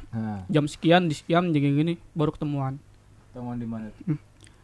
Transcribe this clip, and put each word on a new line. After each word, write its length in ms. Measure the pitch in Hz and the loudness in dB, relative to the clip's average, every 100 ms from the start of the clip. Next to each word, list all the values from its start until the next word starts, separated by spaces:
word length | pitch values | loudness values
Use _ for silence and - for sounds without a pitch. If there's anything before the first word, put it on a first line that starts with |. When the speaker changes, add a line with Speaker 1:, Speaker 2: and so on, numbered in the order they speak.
| - | 0
Speaker 1:
Nah. 380 | 113 110 104 92 | -6 -6 -6 0
Speaker 2:
jam 180 | 151 | 0
sekian, 400 | 147 - 160 175 | 0 -2 6 6
di 80 | 175 | 6
sekian, 380 | 143 - 170 180 | -4 0 2 4
jadi 240 | 151 143 | 2 2
gini, 200 | 143 170 170 - | 2 0 -2 -8
baru 180 | 170 151 | -2 -2
ketemuan. 480 | - 151 143 135 139 - - - - - | -2 -4 -2 -4 -6 -14 -20 -20 -20 -20
Speaker 1:
Ketemuan 300 | 127 123 120 | -12 -8 -8
di 80 | |
mana? 240 | 117 113 107 - | -6 -8 -10 -12
Speaker 2:
Hmm. 160 | - 151 - _ - - | -6 -6 -6 _ -20 -20